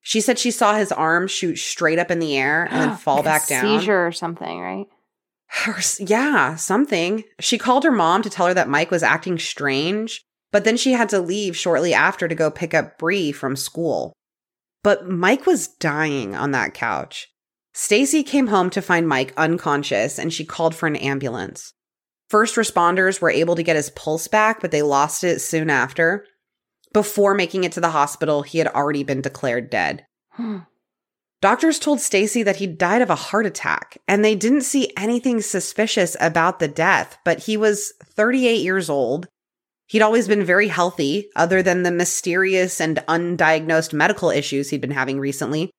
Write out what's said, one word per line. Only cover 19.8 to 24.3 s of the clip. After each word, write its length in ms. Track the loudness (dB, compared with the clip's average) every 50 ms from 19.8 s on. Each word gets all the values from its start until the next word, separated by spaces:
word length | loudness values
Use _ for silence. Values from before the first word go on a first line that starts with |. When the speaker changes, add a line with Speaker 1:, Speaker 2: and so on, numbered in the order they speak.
| -2 -2 -2 0 -2 -2 -4 -6
Speaker 1:
and 140 | -6 -6 -6
she 100 | -6 -10
called 320 | -10 -4 -2 -2 -2 0
for 120 | -2 -4
an 80 | -4 -4
ambulance. 760 | -2 -4 -4 -4 -4 -6 -6 -6 -8 -10 -10 -12 -16 -20 -20 _ _ _ _ _ _ _ _ _ _ _ _
First 260 | 2 2 2 2 2
responders 680 | 0 -2 0 2 2 2 2 2 2 2 2 0 0
were 80 | 0 0
able 260 | 2 2 2 2 0
to 60 | 0 0
get 120 | 0 0
his 160 | 0 0 -4
pulse 360 | _ -8 -4 -4 -4 -4 -2
back, 320 | 0